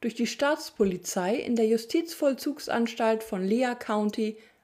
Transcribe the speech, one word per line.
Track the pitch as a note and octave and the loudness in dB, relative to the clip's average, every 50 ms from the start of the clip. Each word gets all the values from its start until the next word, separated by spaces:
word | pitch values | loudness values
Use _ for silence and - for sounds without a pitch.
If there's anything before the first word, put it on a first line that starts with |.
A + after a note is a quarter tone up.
durch | - A3+ A3+ | -6 -6 -2
die | - A#3 | -2 -2
Staatspolizei | A3 - - C#4+ C#4+ D#4 D#4 - - - - G#3 G3 F3+ F3+ - - - G3 F3 F#3 A3+ | -2 -2 0 0 0 0 0 -4 -12 0 0 2 2 2 -2 -6 -4 -4 -2 0 0 0
in | D4 - - A#3+ | 0 0 -2 0
der | A3+ A3 | 2 4
Justizvollzugsanstalt | A3 A3+ A3+ A3+ - - E4+ E4 E4 - - D4+ C#4 C4 - - D4 C4+ - - - - A#3 A#3 A3+ - - A#3 A3 A3 A3 A3 | 4 4 2 0 0 0 0 0 0 -4 0 2 2 2 2 -2 -6 -6 -6 -6 -4 0 0 0 0 0 0 2 2 2 0 -2
von | - G#3+ F#3 F#3 | -4 -4 -2 0
Lea | F#3+ A3 B3 B3+ B3 A#3+ A#3+ | 2 2 2 2 0 -2 -4
County | - - G#3+ G#3+ G#3 G#3 G#3 - A3 G#3+ G#3+ - - - _ _ | -4 -2 0 2 2 0 0 0 -2 -2 -4 -8 -14 -20 _ _